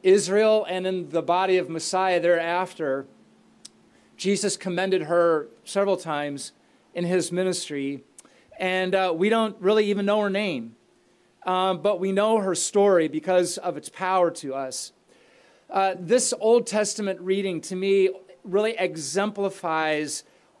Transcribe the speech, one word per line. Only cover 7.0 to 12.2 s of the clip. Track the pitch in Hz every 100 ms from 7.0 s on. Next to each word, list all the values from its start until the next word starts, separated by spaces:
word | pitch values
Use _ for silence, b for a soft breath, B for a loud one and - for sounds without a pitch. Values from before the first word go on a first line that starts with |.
his | 175 185 -
ministry, | 175 185 180 - 143 139 139 - - B B B -
and, | 185 185 185 190
uh, | 185
we | 165 202
don't | 226 220 -
really | 185 214 208
even | 202 196
know | 214
her | 202
name, | 196 208 131 113 - _ _ b b b b -
um, | 185 190 180
but | 196 180
we | 190
know | 190